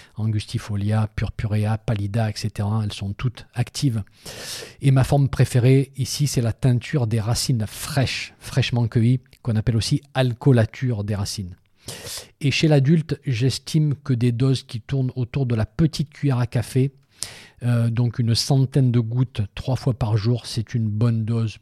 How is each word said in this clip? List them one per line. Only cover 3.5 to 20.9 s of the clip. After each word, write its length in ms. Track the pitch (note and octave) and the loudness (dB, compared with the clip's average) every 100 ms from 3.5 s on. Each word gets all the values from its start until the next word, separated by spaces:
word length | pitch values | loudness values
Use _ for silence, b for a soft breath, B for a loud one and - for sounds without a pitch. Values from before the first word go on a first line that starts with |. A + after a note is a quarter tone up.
| - | -6
actives. 480 | A#2 - D3 A2 G2 B B B B B B B | -6 -2 -2 -2 -6 B B B B B B B
Et 120 | C3+ | 2
ma 120 | C3+ | 4
forme 240 | B2+ C#3+ C3+ | 4 2 2
préférée 640 | - B2+ B2+ A#2+ C3+ C#3 - | 2 2 4 4 4 2 -4
ici, 300 | B2 - D3 | -6 -2 -2
c'est 140 | - | 0
la 120 | A#2 | -2
teinture 540 | - C3+ A#2+ - D3+ A#2 | 0 2 2 0 -2 0
des 120 | A2+ | 0
racines 460 | G#2 A#2+ - B2+ G#2 | 0 -2 0 -2 -2
fraîches, 680 | - - - - - - - | -6 -4 0 0 -2 -10 -14
fraîchement 500 | - - A#2+ A#2+ A2+ | -4 -2 0 0 0
cueillies, 340 | B2 A2+ B2+ - _ | 2 4 2 -2 _
qu'on 140 | - A2 | -2 0
appelle 200 | G#2+ A2+ | 0 0
aussi 260 | - D3 - | 0 -2 -2
alcoolature 920 | - C3 A2+ - A#2+ A2 - B2+ A2 | -2 -2 2 4 6 4 0 -4 -2
des 120 | G#2 G#2 | -2 -4
racines. 400 | G2 - F#2 - _ _ B B B B B _ | -4 -6 -10 -12 _ _ B B B B B _
Et 100 | C#3+ | -2
chez 160 | - D#3+ | 2 4
l'adulte, 520 | D3 C3+ E3+ - C#3+ - | 4 6 4 2 -4 -4
j'estime 680 | A2+ C3 - - D#3+ D3+ C#3 | 0 0 -2 -2 0 2 0
que 180 | - | -2
des 180 | B2+ B2 | 0 2
doses 300 | A#2 C3+ C3 | 2 2 0
qui 180 | - A2+ | -2 -12
tournent 320 | - C#3 B2+ B2+ | -4 -2 -2 -4
autour 320 | A#2+ C#3+ B2+ | -6 -2 -2
de 80 | A#2 | 0
la 100 | A2 | -2
petite 460 | - D#3+ - C#3+ | 0 0 0 -6
cuillère 280 | - C#3+ B2+ | -4 -2 0
à 60 | B2 | 0
café, 460 | B2 G#2+ C3 C#3 - B B B B B B | -2 -2 0 0 -2 B B B B B B
euh, 260 | A#2+ A#2+ A#2 | 0 0 2
donc 300 | A#2 A#2+ A2 | 0 0 0
une 160 | A#2 A2+ | 0 0
centaine 560 | - C3+ C3 D3 B2+ | 2 2 2 2 2
de 80 | A#2 | 2
gouttes 420 | A2+ A#2+ C3 - G2+ - | 0 0 -2 -2 -6 -6
trois 200 | - B2+ | -4 -2
fois 200 | - A#2 | -2 -2
par 200 | A2+ A2 | 0 0
jour, 300 | G#2 A#2+ - | 2 -2 -2
c'est 300 | - G#2+ A#2+ | -6 -4 -2
une 140 | |
bonne 360 | A2 | -2